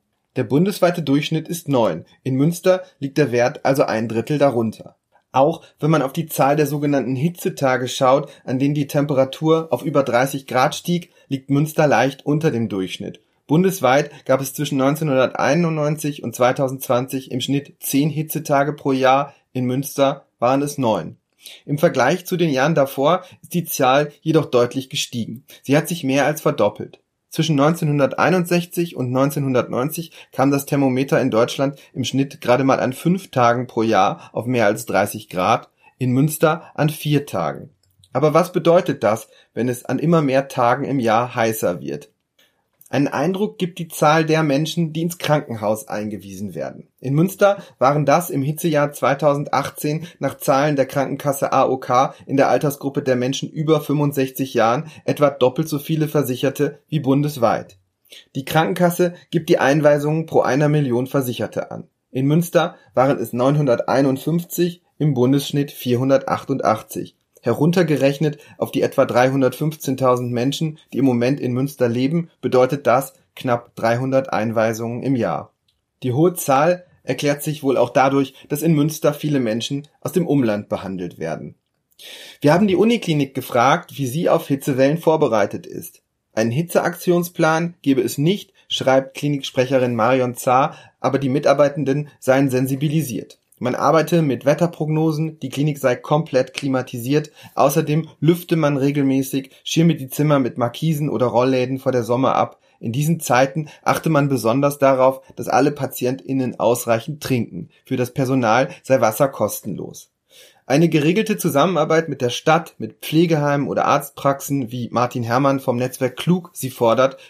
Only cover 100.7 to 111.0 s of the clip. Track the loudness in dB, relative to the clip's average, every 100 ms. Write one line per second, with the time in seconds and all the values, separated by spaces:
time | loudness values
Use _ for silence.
100.7 | -2 -2 -2 -2 0 0 2 2 2 0
101.7 | -2 -2 -2 0 0 2 2 0 -6 _
102.7 | _ -6 -2 0 -2 2 2 2 -2 -10
103.7 | -6 -2 -2 2 2 2 0 0 2 0
104.7 | 2 2 4 4 2 -8 -10 -2 2 2
105.7 | 0 -6 -4 -4 -4 -4 -4 -4 0 0
106.7 | 0 0 -2 -4 -8 -2 -2 -2 -8 -14
107.7 | _ -6 -4 -2 -2 0 2 4 4 2
108.7 | -4 0 2 2 2 -2 0 -4 -4 -10
109.7 | -10 -10 -14 -20 _ _ -20 -20 _ -2
110.7 | 2 4 4